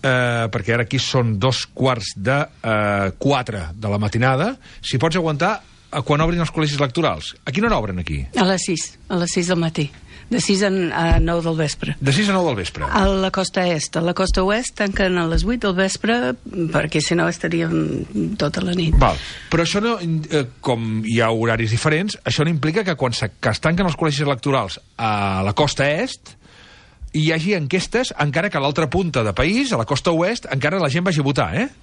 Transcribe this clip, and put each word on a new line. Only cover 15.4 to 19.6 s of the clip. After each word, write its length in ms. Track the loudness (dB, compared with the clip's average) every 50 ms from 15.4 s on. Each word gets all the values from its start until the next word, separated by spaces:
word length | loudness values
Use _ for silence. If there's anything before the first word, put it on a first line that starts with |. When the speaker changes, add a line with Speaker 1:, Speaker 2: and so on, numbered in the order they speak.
| 2
Speaker 2:
vuit 160 | 0 -2 0
del 120 | 0 -2 0
vespre, 560 | 2 0 0 0 -2 0 0 0 2 0 -2 -4 -4 -8 -10 -4 -4 -4 0
perquè 260 | 0 -2 -2 0 0 -2
si 140 | 0 2 2
no 140 | 2 2 0
estaríem 1040 | -2 -2 -4 -2 -2 0 0 0 0 0 0 0 -2 -4 -6 -6 -4 -4 -2 -2 -2
tota 280 | -2 -2 -2 0 -2 -2
la 100 | -2 -2
nit. 220 | 0 2 4 6 6
Speaker 1:
Val. 220 | 6 6 4 0 -4 -12 -14 -16 -8 -2
Però 100 | 0 0